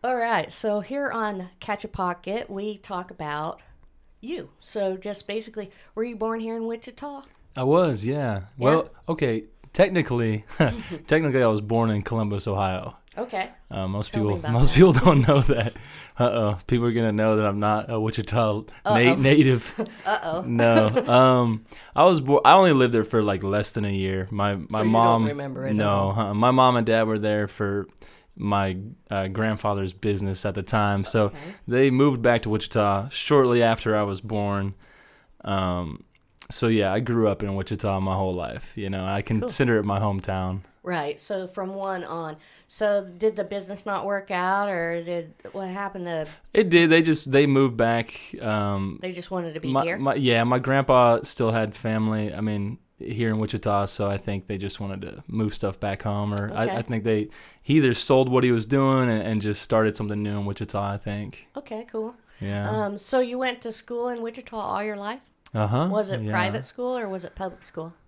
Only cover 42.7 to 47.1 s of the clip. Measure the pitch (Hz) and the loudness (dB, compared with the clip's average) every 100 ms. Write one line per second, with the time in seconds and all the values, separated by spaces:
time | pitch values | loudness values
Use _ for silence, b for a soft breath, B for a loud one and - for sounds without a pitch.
42.7 | - 214 202 190 175 220 214 196 202 190 | -4 0 0 -2 -2 -2 -2 -6 -8 -10
43.7 | 196 - 196 196 202 196 180 180 196 202 | -12 -6 -6 -4 -4 -4 -4 0 0 0
44.7 | 185 170 170 170 175 160 - - 196 190 | -2 -4 -4 -4 -8 -8 -16 -14 -10 -8
45.7 | 190 196 196 175 165 156 - - - 208 | -8 -8 -8 -6 -6 -8 -12 -2 0 4
46.7 | 170 165 165 160 | 6 8 6 6